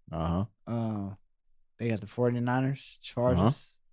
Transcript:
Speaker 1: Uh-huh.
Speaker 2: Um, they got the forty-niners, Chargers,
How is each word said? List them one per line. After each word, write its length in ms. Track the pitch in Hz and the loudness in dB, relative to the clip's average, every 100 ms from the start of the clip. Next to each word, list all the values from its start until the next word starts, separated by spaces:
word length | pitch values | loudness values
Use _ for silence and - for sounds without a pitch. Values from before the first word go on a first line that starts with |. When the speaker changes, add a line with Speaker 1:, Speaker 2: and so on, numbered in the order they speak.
| - | -10
Speaker 1:
Uh-huh. 360 | 82 80 85 104 _ - | -4 0 0 -2 _ -8
Speaker 2:
Um, 500 | 117 113 107 98 101 _ _ _ _ _ - | -4 -4 -4 -6 -10 _ _ _ _ _ -6
they 120 | 117 | -2
got 100 | 107 | -2
the 80 | 101 | -4
forty-niners, 920 | - 123 120 120 127 131 135 - - | 0 0 2 0 0 0 -2 -8 -18
Chargers, 760 | - - 123 87 104 147 - _ _ | -10 0 2 6 4 2 -4 _ _